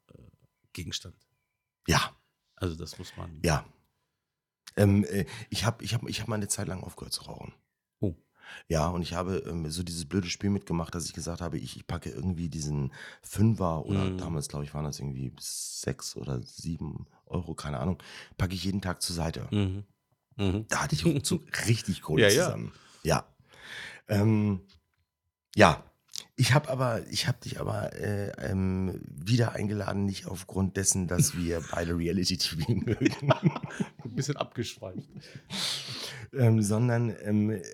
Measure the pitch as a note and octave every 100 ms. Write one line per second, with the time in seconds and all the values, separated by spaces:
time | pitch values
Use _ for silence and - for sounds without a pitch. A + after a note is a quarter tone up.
0 | _ - - _ _ _ _ - D#2+ -
1 | F2+ - _ _ _ _ _ _ - -
2 | - - _ _ _ _ F#2 D#2+ D#2 -
3 | F2+ - F2 D#2 E2+ D2+ - _ _ _
4 | _ _ _ _ _ _ - - G2+ G2+
5 | C#2+ G2 E2+ - - G#2 A#2 A#2 G#2 A#2
6 | - - G#2+ G#2+ G2+ - G2+ F2+ F2+ -
7 | C2 - - - - - _ _ _ _
8 | G2+ - _ _ - - - D#2+ D#2 F2
9 | D#2 E2+ F2+ F#2 - E2 D2+ E2 F2 E2+
10 | D2 F#2 F2 - G2+ G2 - E2+ E2 F2
11 | D#2+ - E2 E2+ E2+ D#2+ - - - E2+
12 | - C2 F2 E2+ E2+ D#2 D2 D2 C2+ -
13 | - - - F#2+ A2 G#2 F2+ D#2 - G2
14 | F#2+ F#2 D#2+ D#2+ C#2+ D2 C#2+ D2 D2+ -
15 | C#2 C2 C2 - - - - - - -
16 | - - - B1+ - - D#2+ E2 D#2 -
17 | - _ _ F2 E2 D2+ D2+ C2+ D#2 E2+
18 | - - - - F2+ F#2 F#2 G2 F#2 E2+
19 | - E2 D#2+ C2 - G#2 F#2+ G2 G2+ _
20 | _ _ _ - G2 G2+ A2+ - D3 D3+
21 | F3 C#3+ - E3 - - G#2 A2+ - -
22 | - D3+ G#2 B2 F3 - A1+ - - -
23 | D#2+ D#2 - _ _ - - - - -
24 | - G#2 G#2+ G#2+ G#2 F#2+ - _ _ _
25 | _ _ _ _ _ - F#2 D2 - _
26 | _ - - - A#2 C#3+ - C3 B2+ G#2+
27 | - - - - - - G2+ G#2 - -
28 | G2+ G2+ G2+ - C2+ F#2+ F#2+ F#2 F#2 -
29 | G1+ - F2+ A#2+ A#2 - G2+ G#2 F#2+ G2
30 | G2 F#2+ - F2+ - F#2+ F#2+ G2 F#2+ G2
31 | F2 F2+ - F2 E2+ E2+ - - E2+ E2+
32 | E2+ F#2 F2+ F#2 - E2+ - - - G#2+
33 | - - C#3+ - F3 - - - - -
34 | A#2 A2 C3 - - - A2+ - F#2+ -
35 | - - - - - - - - - -
36 | - B2+ A2+ C#3 A#2 A2+ G2+ G#2+ B2 A#2
37 | A#2 F2+ G#2 G#2 G#2+ G2+ A1+